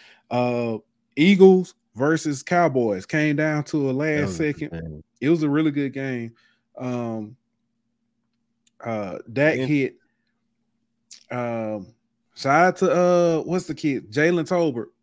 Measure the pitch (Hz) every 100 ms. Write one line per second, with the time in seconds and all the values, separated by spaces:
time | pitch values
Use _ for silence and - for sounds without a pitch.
0 | - _ - 120 123 120 117 110 - _
1 | _ - 175 196 190 185 175 - _ -
2 | 143 160 156 135 - 175 165 131 113 95
3 | - 156 151 147 156 151 147 160 135 131
4 | 156 151 147 170 151 147 143 165 165 151
5 | - _ 135 170 151 143 156 143 139 135
6 | 135 123 117 117 _ _ _ - 127 123
7 | 117 113 107 127 _ _ _ _ _ _
8 | _ _ _ _ _ _ _ _ - 110
9 | 98 - - 113 147 127 131 147 135 -
10 | _ _ _ _ _ _ _ _ _ _
11 | - - - 123 120 117 110 107 92 _
12 | _ _ _ - 135 147 180 180 185 160
13 | 180 175 170 160 - 180 170 151 156 123
14 | 104 113 160 175 156 180 165 117 107 _